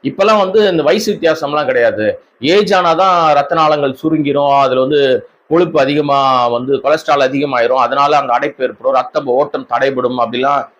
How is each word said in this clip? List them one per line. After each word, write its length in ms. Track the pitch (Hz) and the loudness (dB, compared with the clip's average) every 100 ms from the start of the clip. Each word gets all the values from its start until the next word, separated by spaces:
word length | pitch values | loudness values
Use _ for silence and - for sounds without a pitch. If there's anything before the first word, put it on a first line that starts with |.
இப்பெல்லாம் 360 | - - 196 214 | -8 0 2 2
வந்து 160 | 185 208 208 | 2 2 2
இந்த 160 | 165 | 2
வயசு 300 | 147 202 220 | 0 0 -2
வித்தியாசம்லாம் 520 | 185 160 160 143 147 139 | -2 0 -2 -2 -4 0
கிடையாது, 400 | 127 117 101 107 95 _ _ | 2 0 0 -4 -4 _ _
ஏஜ் 340 | 127 190 190 | 0 0 2
ஆனாதான் 600 | 190 175 165 190 175 160 | 0 2 2 2 2 2
ரத்த 220 | 143 139 165 | 2 0 0
நாளங்கள் 380 | 156 151 143 135 | 2 2 -2 -2
சுருங்கிரும், 580 | 156 156 147 143 143 139 | -2 -2 0 0 2 2
அதுல 200 | 135 127 | 2 0
வந்து 220 | 131 147 139 123 - _ _ | 0 2 2 0 -4 _ _
கொழுப்பு 300 | 165 170 156 | 0 0 0
அதிகமா 680 | 139 143 147 139 135 127 120 | 0 0 0 0 2 0 0
வந்து 260 | 120 127 139 | -2 -2 -2
கொலஸ்ட்ரால் 420 | 135 156 - 143 131 | 0 -2 0 0 0
அதிகமாயிரும், 540 | 139 143 127 117 131 120 | -2 -2 0 0 0 0
அதனால 320 | 139 143 147 | 0 2 2
அந்த 160 | 135 | 0
அடைப்பு 300 | 120 117 - | -2 -2 -4
ஏற்படும், 300 | 127 107 123 | -6 -4 -2
ரத்த 280 | 131 - 156 139 | -2 -2 -4 -2
ஓட்டம் 420 | 123 143 - 127 | -2 -2 -4 -6
தடைபடும் 500 | 120 135 127 123 123 | -2 -2 -2 -4 -2
அப்படிலாம் 380 | 117 123 135 143 113 | -4 -2 -2 -2 -4